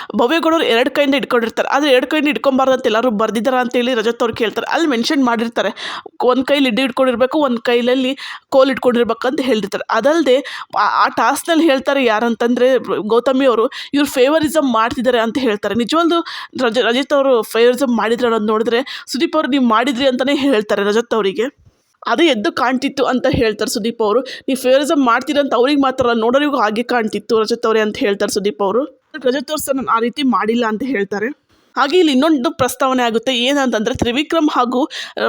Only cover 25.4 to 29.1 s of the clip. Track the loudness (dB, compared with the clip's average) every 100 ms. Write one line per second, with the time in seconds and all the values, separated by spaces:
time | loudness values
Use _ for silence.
25.4 | 0 0 2 2 0 0 0 2 2 2
26.4 | 2 0 0 -2 -2 -2 -2 -6 -2 0
27.4 | 0 -2 0 0 0 -2 -2 0 -2 -2
28.4 | -4 -2 -2 -2 -4 -10 _